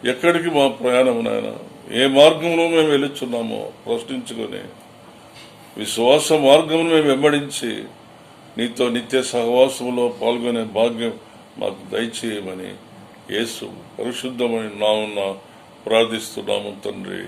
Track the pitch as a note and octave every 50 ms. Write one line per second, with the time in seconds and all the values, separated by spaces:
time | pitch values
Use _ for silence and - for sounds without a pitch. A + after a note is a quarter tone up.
0 | - B2 B2+ B2+ - E3+ E3+ E3+ E3+ E3+ D#3 D3 C#3 C3+ A#2 A2+ A#2+ B2 B2 B2
1 | C3 B2+ A#2+ A#2 A#2 A2+ G#2+ A2 G#2+ G#2+ A2 - G2+ - - - - - - A2+
2 | C3 C#3 C3+ C3+ D3 D#3+ D#3+ D#3 D#3 E3+ E3+ E3 E3 E3+ E3 E3 D#3 D#3 D3 C#3
3 | C#3 C3+ C#3 - C3+ B2 A#2+ A#2 A#2 A2+ G#2+ G#2+ G#2 G#2 G#2 - - A2+ A#2 A#2
4 | A#2 - C3+ B2+ A#2+ A#2 A#2+ A2+ A2+ - - G2+ G2 - - - - - - -
5 | - - - - - - - - - - - - - - - - G#2+ G#2 - A2
6 | A#2 A#2+ C3+ D#3 D3 - D#3 D#3 C#3+ C3+ C#3 D#3 D#3+ D#3 D#3 E3 E3 E3+ E3 D#3+
7 | D3+ D3 C#3 C3 C#3+ D3+ C#3+ D3 C#3+ C#3 C3 - - A#2 G#2+ G#2 G#2+ G#2+ - -
8 | - - - - - - - - - - - - A#2 A#2+ A2+ - B2+ B2 A#2 A#2+
9 | A#2 - - C3 B2 - - B2 A#2 A#2 A#2+ B2 C3 C3+ C3+ - B2+ B2 B2 B2
10 | B2 A#2+ A#2 - - A#2 A#2+ A#2+ A#2 A#2+ A#2+ A2+ A2+ G#2+ G2 G#2 A2+ A#2+ A#2 A2
11 | A#2+ A#2 G2+ - - - - - - - - - - G2+ G2 G2 - F#2+ G2 G#2
12 | A#2 A#2 A2+ - - A2+ G#2+ G#2 G2 F#2+ F#2 F#2 F#2 F#2+ F#2+ G2 - - - -
13 | - - - - - - - G#2 A#2 A2+ - - - G#2 F#2+ F#2+ F2 - - -
14 | G#2+ A#2+ A#2+ - - C3 C3 A#2+ B2 A#2+ A2+ A2+ A2 G#2+ G2+ G2+ G#2 G#2+ G#2+ G#2+
15 | G#2+ G#2+ G#2 G2+ G2 G2 F#2+ F#2+ - - - - - - - - - G#2+ A2 A2+
16 | A2+ A2+ A2 A2 A2 - - - G#2+ G2+ G#2 G#2 G#2 G2+ G2+ G2+ - - - G2
17 | G2 F#2+ F#2+ - G1+